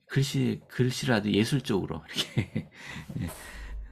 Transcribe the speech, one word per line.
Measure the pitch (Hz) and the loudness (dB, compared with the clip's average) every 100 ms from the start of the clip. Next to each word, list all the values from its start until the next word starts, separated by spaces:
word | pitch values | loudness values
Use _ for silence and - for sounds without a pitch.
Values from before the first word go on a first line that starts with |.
| _ | _
글씨, | 139 139 139 120 107 - | 2 2 2 2 0 -4
글씨라도 | - 127 - 139 110 104 | 2 2 2 2 4 6
예술적으로 | 101 113 139 - 98 87 80 - | 4 4 2 2 0 0 -6 -6
이렇게 | - - - 92 - - | -6 -2 -2 -2 -4 -8
<laughs> | - - 80 78 - | -12 -14 -12 -10 -6
예, | 87 - - - - - - | -6 -8 -14 -14 -10 -10 -10